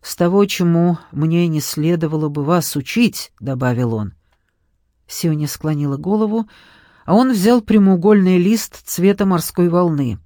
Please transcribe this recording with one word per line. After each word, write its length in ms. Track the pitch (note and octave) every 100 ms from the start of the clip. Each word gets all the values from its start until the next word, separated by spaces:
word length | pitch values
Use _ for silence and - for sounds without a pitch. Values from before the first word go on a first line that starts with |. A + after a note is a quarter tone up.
«С 140 | - -
того, 300 | F3 G3 G3+
чему 520 | - F3 E3+ F3 E3 -
мне 360 | C#3 D#3 E3+ F3
не 120 | D3+
следовало 680 | - - D#3 F3 D#3+ D#3 D3+
бы 140 | D3
вас 320 | C#3+ F3 D#3+ D3
учить», 560 | C3+ A3 A#3+ - - _
добавил 540 | A#2 C3 B2+ A#2+ B2
он. 200 | A2+ G#2 - _ _ _ _ _ _ _ _ _
Сиони 400 | - E3+ D3+ D3
склонила 500 | - D#3 D3+ C#3+ C#3
голову, 500 | D#3+ G#3 G#3+ A3 A3 _ _ _ _ _ -
а 100 | G3
он 160 | C4
взял 300 | A3+ G3 B3
прямоугольный 760 | A3 G#3+ G3 F#3 F#3 G#3+ F#3 F3+
лист 480 | F3+ A3 - - -
цвета 400 | - F#3 G3+ G3
морской 440 | F3 - - F3
волны. 500 | F3 F3 D3+ C3 G2